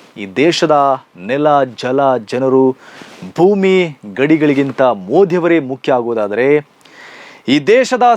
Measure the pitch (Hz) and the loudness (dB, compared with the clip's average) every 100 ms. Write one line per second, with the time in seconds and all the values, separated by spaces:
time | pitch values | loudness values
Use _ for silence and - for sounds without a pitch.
0 | - - 101 92 151 165 165 147 139 131 | -20 -14 -10 0 0 0 0 2 2 -2
1 | - 87 95 135 151 143 135 113 127 135 | -6 -16 -8 -2 2 2 0 -4 -4 -2
2 | 139 127 104 123 131 131 131 127 - - | 0 -2 -4 -4 0 2 2 0 -10 -20
3 | - - 180 - 175 208 190 190 175 143 | -20 -18 -16 0 2 2 2 0 0 -6
4 | 104 98 143 156 147 139 139 127 131 110 | -16 -4 0 2 2 0 -2 0 0 0
5 | 92 147 196 180 170 165 131 135 - 131 | -2 0 2 0 0 0 -2 -8 -2 -2
6 | 117 113 104 104 131 147 147 _ _ - | -2 -4 -4 -2 0 0 -2 _ _ -20
7 | - - - - - 139 143 233 247 247 | -20 -20 -20 -18 -2 -2 2 2 2 2
8 | 247 | 2